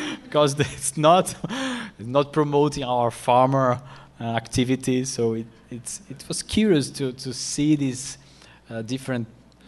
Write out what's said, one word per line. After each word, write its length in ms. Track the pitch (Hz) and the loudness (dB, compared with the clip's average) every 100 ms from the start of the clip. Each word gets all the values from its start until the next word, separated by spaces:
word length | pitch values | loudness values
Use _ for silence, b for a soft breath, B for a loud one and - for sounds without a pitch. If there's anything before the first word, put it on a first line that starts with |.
<laughs> 220 | 302 240 | -8 -8
because 360 | - 151 147 143 | -2 4 4 4
it's 380 | - - - - | -2 -4 -6 2
not, 360 | 156 180 180 - | 6 6 4 -6
<laughs> 540 | - 254 262 247 220 - | -8 -6 -4 -6 -10 -12
it's 100 | 113 | -2
not 260 | 135 143 | 0 2
promoting 500 | 156 147 143 147 139 | 0 2 2 2 0
our 260 | 127 123 120 | -2 0 0
farmer, 680 | - - 123 131 135 131 123 B B B - | 0 2 4 6 4 2 0 B B B -10
uh, 40 | |
activities." 840 | 117 117 117 - 123 131 131 127 131 | -4 -4 -2 0 0 0 0 -2 -2
So 220 | - 117 113 | -2 0 -2
it, 120 | 117 - - | -6 -16 -16
it's, 300 | 123 - - - | -14 -12 -14 -14
it 160 | 135 - | -16 -10
was 160 | - | -10
curious 460 | - - 214 156 135 | -2 2 4 4 2
to, 220 | - 135 | -4 -6
to 200 | 123 131 | -6 -10
see 420 | 120 - - 147 151 | -8 -6 0 2 2
these, 420 | 139 120 - - B B B B - | 0 -4 -10 -14 B B B B -12
uh, 120 | 113 | -10
different, 460 | 113 131 135 123 113 - - _ | -6 -6 -4 -4 -6 -12 -20 _